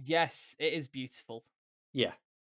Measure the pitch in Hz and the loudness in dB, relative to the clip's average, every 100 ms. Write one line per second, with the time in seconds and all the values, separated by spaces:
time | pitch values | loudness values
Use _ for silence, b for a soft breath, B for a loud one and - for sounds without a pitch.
0 | 131 165 165 - - - 151 160 131 135 | 2 4 4 0 -6 -2 0 0 -4 -6
1 | 127 - - 113 - _ _ _ _ - | -8 -10 -12 -12 -14 _ _ _ _ 2
2 | 90 - _ _ | 2 0 _ _